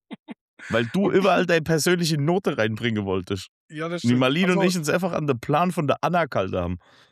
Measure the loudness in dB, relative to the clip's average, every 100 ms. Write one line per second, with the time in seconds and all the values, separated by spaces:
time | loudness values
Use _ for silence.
0 | -18 -20 -18 -20 _ -20 -4 -2 -2 0
1 | 2 2 4 2 2 0 2 0 2 2
2 | 0 0 0 0 0 0 0 0 -2 -2
3 | 0 -2 -2 -6 -8 _ _ -10 -8 -2
4 | 2 4 4 2 2 2 2 0 0 0
5 | 0 -2 -2 -2 0 0 0 0 -2 0
6 | 0 0 0 -2 -2 -2 -4 -6 _ -20
7 | _